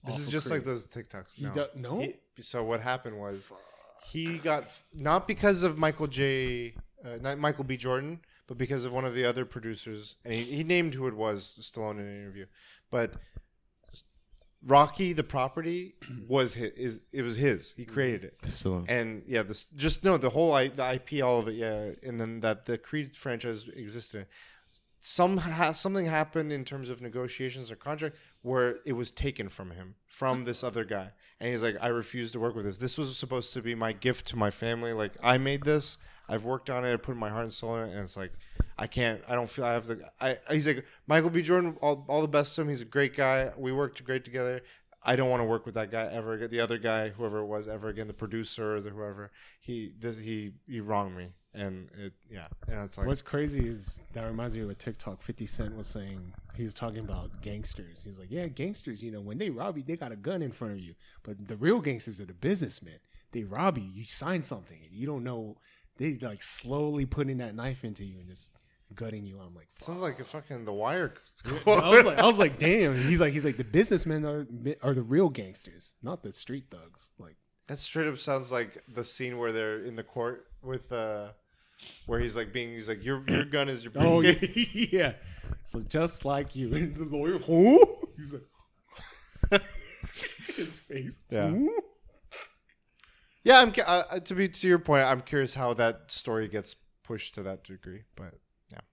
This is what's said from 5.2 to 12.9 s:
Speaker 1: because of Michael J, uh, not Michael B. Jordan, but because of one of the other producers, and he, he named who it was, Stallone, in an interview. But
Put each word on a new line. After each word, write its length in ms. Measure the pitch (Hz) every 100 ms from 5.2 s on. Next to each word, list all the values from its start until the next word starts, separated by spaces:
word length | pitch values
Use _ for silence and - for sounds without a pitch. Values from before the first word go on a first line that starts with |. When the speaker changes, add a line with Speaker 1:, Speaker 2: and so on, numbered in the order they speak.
| 185
Speaker 1:
because 360 | 214 208 185
of 140 | 175 156
Michael 300 | 156 156 156
J, 680 | 131 139 135 127 123 117 - - _
uh, 140 | 127 117
not 160 | 131 143
Michael 280 | 147 143 135
B. 100 | 131
Jordan, 440 | 127 127 143 170 _ _ _
but 100 | 120
because 280 | 127 135 123
of 80 |
one 120 | 123 131
of 80 |
the 120 | 120 123
other 200 | 120 123
producers, 680 | 127 113 107 - 107 104 -
and 100 | 120
he, 100 | 113
he 200 | 120 143
named 300 | 160 180 165
who 140 | 131 131
it 80 | 107
was, 400 | 110 101 - -
Stallone, 380 | 110 - 107 104
in 60 | 101
an 140 | 101
interview. 240 | 101 98 95 _ - -
But 240 | _